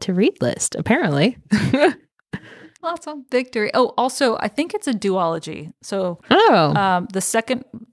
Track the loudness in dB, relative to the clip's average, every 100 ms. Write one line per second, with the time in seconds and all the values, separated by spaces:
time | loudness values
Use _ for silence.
0 | -4 0 0 0 -4 -2 -6 -6 0 0
1 | 2 2 0 -2 -2 -2 0 2 2 0
2 | _ _ _ -14 -14 -20 -20 _ -8 -8
3 | -8 -14 -4 -2 -2 -4 -2 2 0 2
4 | -2 0 0 0 -4 -4 -4 -4 -4 -2
5 | 0 0 0 -2 -6 -12 -14 -16 -8 -4
6 | -4 -6 0 4 6 6 4 2 2 0
7 | -2 -6 -2 -2 -2 -6 -8 -20 -18